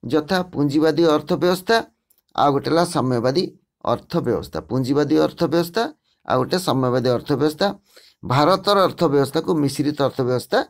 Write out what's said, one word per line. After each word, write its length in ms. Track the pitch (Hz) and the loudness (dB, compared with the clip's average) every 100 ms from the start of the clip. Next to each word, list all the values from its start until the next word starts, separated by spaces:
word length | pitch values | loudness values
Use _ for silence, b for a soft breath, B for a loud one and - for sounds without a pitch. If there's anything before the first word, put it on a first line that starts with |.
ଯଥା 360 | - 151 151 190 180 | -2 -2 0 -2 -2
ପୁଞ୍ଜିବାଦୀ 500 | - 143 143 160 151 170 151 | -2 0 2 2 2 2 2
ଅର୍ଥବ୍ୟବସ୍ଥା, 600 | 147 175 175 180 - 226 226 _ _ _ _ - | 0 0 0 0 0 0 0 _ _ _ _ 0
ଆଉ 140 | 139 | 2
ଗୋଟେ 160 | 139 131 | 2 0
ହେଲା 140 | 160 | 0
ସାମ୍ୟବାଦୀ 600 | 170 165 127 123 120 143 202 - _ _ | 0 0 0 0 0 0 -4 -8 _ _
ଅର୍ଥବ୍ୟବସ୍ଥା। 720 | - 120 - 175 123 95 - 80 - | -4 -4 -2 -4 -2 -2 -4 -10 -6
ପୁଞ୍ଜିବାଦୀ 480 | 127 127 143 147 156 | -4 0 0 2 2
ଅର୍ଥବ୍ୟବସ୍ଥା 680 | 156 - 170 165 170 196 233 - _ _ - | 0 -2 -2 0 -2 -4 -6 -8 _ _ -4
ଆଉ 80 | 127 | -2
ଗୋଟେ 200 | 127 180 | 0 -2
ସାମ୍ୟବାଦୀ 500 | 175 131 127 123 123 | -2 0 0 0 0
ଅର୍ଥବ୍ୟବସ୍ଥା। 580 | 117 - 127 104 - 202 - b b b b | -2 -2 0 0 0 -4 -4 b b b b
ଭାରତର 520 | - 127 147 190 190 202 175 | -2 2 4 2 2 2 2
ଅର୍ଥବ୍ୟବସ୍ଥାକୁ 600 | - 165 143 135 165 160 170 | 2 2 2 2 -2 -2 0
ମିଶ୍ରିତ 420 | 139 143 143 147 135 | 0 -2 -4 0 -2
ଅର୍ଥବ୍ୟବସ୍ଥା 500 | - 123 127 - 226 | 0 -2 -2 0 -2